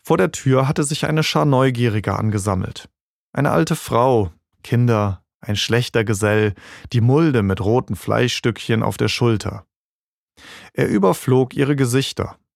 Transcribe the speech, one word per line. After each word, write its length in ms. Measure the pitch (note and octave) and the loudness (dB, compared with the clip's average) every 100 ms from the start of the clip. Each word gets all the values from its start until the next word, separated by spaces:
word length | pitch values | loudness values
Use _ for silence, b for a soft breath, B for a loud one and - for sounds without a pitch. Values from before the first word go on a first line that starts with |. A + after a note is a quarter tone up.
Vor 160 | - E3+ | 0 2
der 140 | F#3 | 0
Tür 380 | - C3 C3 C3+ | -2 0 2 2
hatte 160 | D#3+ | 0
sich 220 | C#3+ D#3 D#3 | -4 -4 -2
eine 180 | D#3 | -2
Schar 200 | D#3 D#3 | 0 0
Neugieriger 760 | D3+ B2+ C3+ A#2+ A#2+ G#2 G2 G2+ | 2 4 2 2 0 0 -2 -2
angesammelt. 680 | G#2+ G#2 G2+ F#2 - - - _ _ _ _ | -2 -2 -2 -2 -4 -10 -18 _ _ _ _
Eine 180 | - C#3+ | -2 0
alte 240 | E3 D#3+ | 0 0
Frau, 580 | D#3+ - A#2 C3 A#2+ F2 - _ _ | -2 -2 0 2 2 0 -6 _ _
Kinder, 600 | - A#2+ A#2+ A2 G2+ F#2 _ _ | -4 0 2 2 0 -4 _ _
ein 140 | - G#2 | -6 -4
schlechter 480 | - A2+ A#2+ A#2+ | 0 -2 0 -2
Gesell, 500 | G#2+ G2 G#2+ G#2+ G#2+ F#2+ B B - | 0 0 2 2 0 -2 B B -4
die 80 | B2+ | 0
Mulde 420 | A#2 C#3+ E3 B2+ | 4 4 4 2
mit 180 | G2 F#2+ | 0 0
roten 340 | F#2+ B2 - G2 | 0 0 0 -6
Fleischstückchen 840 | - A2 B2 - B2 G#2 - A2+ | -2 0 0 0 -4 -4 -2 -2
auf 140 | G#2+ - | -2 -2
der 120 | A2 | -2
Schulter. 580 | - A#2+ G#2+ - - - _ _ _ _ _ _ _ B B B | 0 0 0 -4 -10 -14 _ _ _ _ _ _ _ B B B
Er 160 | - - | -4 0
überflog 680 | G3+ F#3+ E3 - B2+ B2+ | 2 0 0 0 0 0
ihre 220 | C3 C#3 C#3+ | -2 -2 0
Gesichter, 600 | B2+ C3 C3 - G2 - _ | 0 0 -2 -4 -8 -10 _